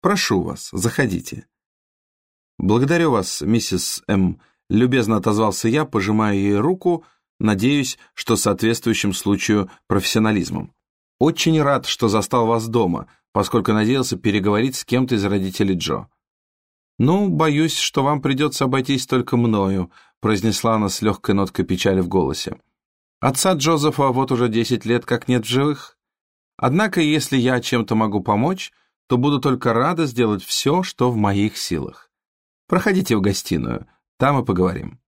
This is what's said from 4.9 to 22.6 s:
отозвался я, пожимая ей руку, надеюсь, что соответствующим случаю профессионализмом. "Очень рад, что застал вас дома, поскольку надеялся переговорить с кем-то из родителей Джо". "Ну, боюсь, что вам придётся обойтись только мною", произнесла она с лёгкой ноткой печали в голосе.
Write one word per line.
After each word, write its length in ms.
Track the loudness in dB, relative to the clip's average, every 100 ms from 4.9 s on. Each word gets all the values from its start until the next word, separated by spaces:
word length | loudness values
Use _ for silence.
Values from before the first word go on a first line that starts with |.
| 2 2 0
отозвался 520 | 0 0 0 0 0
я, 160 | 0
пожимая 500 | 0 -2 0 0 2
ей 220 | 0 0 2
руку, 480 | 0 0 0 -2 -4 _ _ _
надеюсь, 580 | 0 2 2 0 -2 -8 -16
что 220 | -16 -2 0
соответствующим 760 | 0 0 0 0 0 0 -2
случаю 560 | -2 -2 -2 2 0 0 -8 _
профессионализмом. 840 | -2 0 0 2 0 -2 -6 -10 _ _ _ _ _
"Очень 420 | 0 2 2 2
рад, 240 | 2 0 -2
что 220 | -2 0
застал 380 | 0 0 0 2
вас 220 | 0 0
дома, 400 | 0 0 -2 -6 _ _
поскольку 400 | -2 0 0 2
надеялся 440 | 2 2 2 0 -2
переговорить 600 | 0 2 2 2 0 -4
с 80 |
кем-то 300 | -2 -2 0 0
из 80 |
родителей 500 | 0 0 -2 -2 0
Джо". 340 | 0 -2 -6 -8 _ _ _ _ _ _ _ _ _
"Ну, 300 | 2 2 2
боюсь, 480 | 2 2 2 0 0
что 280 | -4 0
вам 160 | 0 0
придётся 420 | 0 0 -2 0
обойтись 420 | 0 0 0 -2 0
только 300 | -2 0 0
мною", 540 | 2 2 0 0 -4 _ _ _
произнесла 540 | -2 0 0 0 0
она 140 | 2 0
с 140 | 0
лёгкой 320 | -2 -2 0
ноткой 300 | 0 0 -2
печали 360 | -2 0 2 2
в 80 | 2
голосе. 500 | 0 0 -2 -8 -12